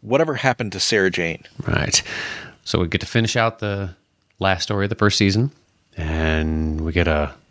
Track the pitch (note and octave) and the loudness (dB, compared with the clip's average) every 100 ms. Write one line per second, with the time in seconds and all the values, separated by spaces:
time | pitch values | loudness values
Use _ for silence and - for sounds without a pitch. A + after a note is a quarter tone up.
0 | A2 C3 D#3+ C3 C3+ A#2+ A2 F#2+ - A2 | 0 2 2 0 0 0 -4 -4 0 4
1 | F#2+ F2+ E2 D#2+ - - - - - - | 2 2 -4 -4 -12 -10 -2 0 2 0
2 | - - - - - - - - F2 F#2 | -2 -10 -10 -12 -16 -16 -2 0 0 -2
3 | - A#2 A2+ B2 A2+ - G#2 G2 G2 F2 | 0 0 0 0 0 -2 -4 -4 -6 -10
4 | _ _ _ _ G2 F2+ - G#2 G2 G#2+ | _ _ _ _ 0 0 -2 -2 -2 2
5 | G#2 - G2 G2+ C3 - _ _ _ - | 2 4 2 4 0 -4 _ _ _ -8
6 | D#2 D#2+ D#2+ D#2 D#2 D#2+ D#2 D#2 D#2+ E2 | -4 0 0 0 0 0 -2 -2 -2 0
7 | E2+ D2+ D2 - _ | 2 2 0 -6 _